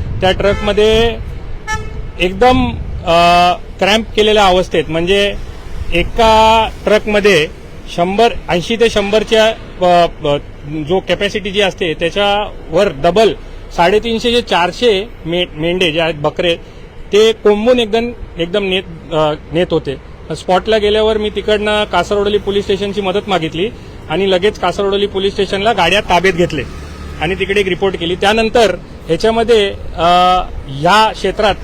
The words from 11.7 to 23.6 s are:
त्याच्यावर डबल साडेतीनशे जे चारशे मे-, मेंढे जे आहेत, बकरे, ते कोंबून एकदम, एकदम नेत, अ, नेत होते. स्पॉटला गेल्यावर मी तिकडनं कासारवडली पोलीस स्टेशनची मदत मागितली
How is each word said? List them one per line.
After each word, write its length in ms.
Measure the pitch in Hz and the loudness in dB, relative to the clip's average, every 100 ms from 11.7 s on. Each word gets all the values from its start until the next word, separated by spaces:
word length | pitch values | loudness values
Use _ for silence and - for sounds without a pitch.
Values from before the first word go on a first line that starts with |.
| - 180 | -2 -4
त्याच्यावर 960 | 156 170 190 202 202 208 - - 165 202 139 | -2 -4 0 0 0 -4 -10 -4 0 0 0
डबल 380 | 175 185 214 135 - - - - | 0 4 2 2 -12 -16 -10 0
साडेतीनशे 540 | 175 208 226 226 240 | 2 2 0 -2 0
जे 100 | 240 | 0
चारशे 680 | 233 180 180 - 247 190 220 - 160 | 0 0 0 0 0 0 -2 -10 -4
मे-, 200 | 175 175 | -2 -2
मेंढे 380 | 151 165 185 175 | -4 -2 0 0
जे 80 | 156 | 0
आहेत, 140 | 165 | -2
बकरे, 420 | 151 151 - 175 170 - - - - - | -2 -4 -2 -2 -2 -6 -20 -18 -16 0
ते 180 | 202 220 | 4 4
कोंबून 480 | 220 208 208 233 247 | 4 2 4 4 2
एकदम, 300 | 220 226 240 233 - 170 | 2 0 -2 -8 -12 -6
एकदम 260 | 170 202 | -4 -2
नेत, 200 | 196 185 190 160 - | -2 -2 -4 -14 -6
अ, 200 | 160 156 156 - | 0 0 -2 -4
नेत 160 | 156 180 | -2 0
होते. 240 | 160 - 131 - - - 160 | -2 -2 -10 -12 -18 -12 -8
स्पॉटला 420 | - 185 196 220 | 0 0 2 0
गेल्यावर 400 | 208 214 214 214 | 2 2 2 0
मी 120 | 214 | -2
तिकडनं 540 | 208 208 208 214 208 | -4 -2 0 0 -2
कासारवडली 540 | 208 175 170 202 202 208 | 0 -2 0 0 0 0
पोलीस 260 | 196 202 | 0 -2
स्टेशनची 380 | 202 196 202 202 | 0 -2 -2 -4
मदत 280 | 196 196 202 | -2 -2 -2
मागितली 400 | 180 160 151 | -2 -2 -4